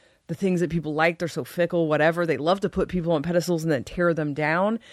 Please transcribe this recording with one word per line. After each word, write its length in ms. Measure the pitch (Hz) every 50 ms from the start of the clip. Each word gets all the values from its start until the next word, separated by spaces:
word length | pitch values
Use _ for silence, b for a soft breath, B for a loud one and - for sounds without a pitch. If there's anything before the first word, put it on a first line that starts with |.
| b b b b b
The 80 | - 170
things 260 | - 190 190 185 170
that 100 | 175 147
people 220 | 160 170 147 151
liked 300 | 147 156 160 170 170 -
are 60 | 180 160
so 160 | - 160 127
fickle, 420 | - - 175 170 170 - 170 165 156
whatever. 380 | 156 147 147 165 165 175 175
They 100 | 165 147
love 240 | 120 143 165 190 202
to 80 | 202 180
put 200 | - 190 185 -
people 240 | 180 180 160 170
on 100 | 170 151
pedestals 400 | 139 175 170 - - 180 175 160
and 80 | 160 165
then 120 | 151 123 -
tear 280 | - - 185 175 170
them 220 | 165 156 151 147 139
down. 440 | 147 151 147 160 175 190 208 226 226 B B